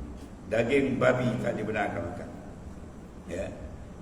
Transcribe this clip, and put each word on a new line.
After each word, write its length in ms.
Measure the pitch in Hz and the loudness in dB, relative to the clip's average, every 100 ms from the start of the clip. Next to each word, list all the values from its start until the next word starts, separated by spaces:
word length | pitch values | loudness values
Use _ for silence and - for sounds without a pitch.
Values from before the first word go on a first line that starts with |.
| - - - - - | -8 -10 -12 -12 0
Daging 560 | 110 120 139 127 113 | 2 6 6 6 6
babi 320 | 127 123 120 - | 6 6 4 2
tak 160 | 120 107 | 0 0
dibenarkan 560 | 104 107 95 85 87 | 0 2 2 0 -4
makan. 140 | - - - - - - - - - - - - | -6 -8 -10 -12 -12 -12 -12 -12 -14 -14 -14 -8
Ya. 180 | 85 82 - - - - - | -4 -4 -6 -10 -10 -10 -8